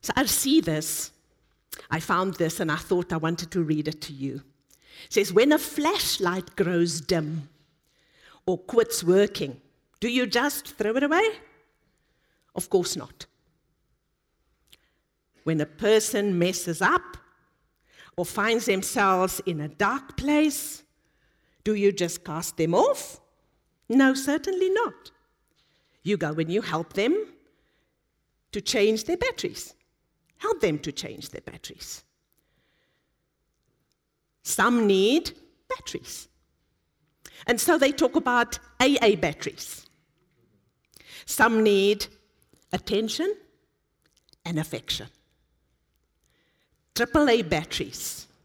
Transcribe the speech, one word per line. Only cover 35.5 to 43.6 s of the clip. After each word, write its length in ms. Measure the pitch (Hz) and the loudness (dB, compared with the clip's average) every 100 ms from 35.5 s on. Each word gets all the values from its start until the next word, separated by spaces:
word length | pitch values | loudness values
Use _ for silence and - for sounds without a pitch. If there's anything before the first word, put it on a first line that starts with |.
| _ _ | _ _
batteries. 600 | 508 - - - - - _ _ _ _ _ _ _ _ _ - - - | -12 -10 -14 -12 -16 -18 _ _ _ _ _ _ _ _ _ -20 -14 -2
And 120 | 233 | 0
so 180 | - 339 | 2 4
they 140 | 277 | 4
talk 240 | 277 254 311 | 4 2 2
about 440 | - 247 233 - - _ | 2 2 0 -4 -16 _
A 180 | 262 277 | 2 4
A 140 | 226 202 | 4 4
batteries. 720 | 170 143 - - - - - _ _ _ _ _ _ _ _ _ _ _ - - - | 0 -4 -10 -10 -14 -14 -18 _ _ _ _ _ _ _ _ _ _ _ -20 -20 -10
Some 380 | - 220 226 | 2 4 6
need 440 | 214 202 196 208 - _ _ _ _ _ _ | 4 4 4 2 -4 _ _ _ _ _ _
attention 640 | - - 208 220 - 359 415 _ _ | -8 -4 -4 -2 -2 -4 -4 _ _